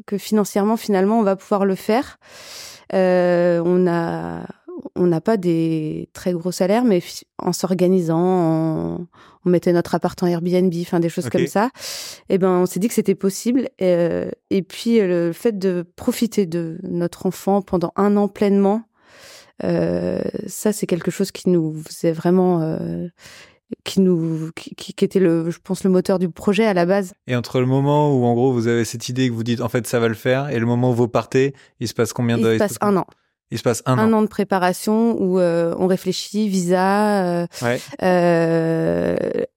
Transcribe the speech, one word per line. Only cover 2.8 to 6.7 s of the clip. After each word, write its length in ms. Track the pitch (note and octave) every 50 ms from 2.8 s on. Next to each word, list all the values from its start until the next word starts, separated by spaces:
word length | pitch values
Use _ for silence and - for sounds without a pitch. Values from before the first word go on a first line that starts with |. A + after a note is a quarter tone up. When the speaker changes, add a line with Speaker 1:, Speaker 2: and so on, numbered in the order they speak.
| - - -
Speaker 1:
Euh, 680 | F#3+ F#3 F#3 F3+ F3+ F3+ F3+ F3 F3 F3 F3+ E3+ E3+ E3
on 220 | F3 F3+ F3+ F#3
a, 600 | F3 E3+ E3+ E3+ E3+ E3+ E3 E3 E3+ E3+ E3+ - - - _ _ D#4 F4+ E4+ - - -
on 100 | - F3+
n'a 140 | F3+ E3+ D#3+
pas 160 | - - A3+
des 720 | G#3+ F3 F3+ E3 E3 E3 E3 D#3+ D#3+ D#3 D#3 D#3+ E3 - - -
très 200 | - - F#3+ F3+
gros 200 | E3+ E3 F3+ F3
salaires, 320 | - F#3+ F3+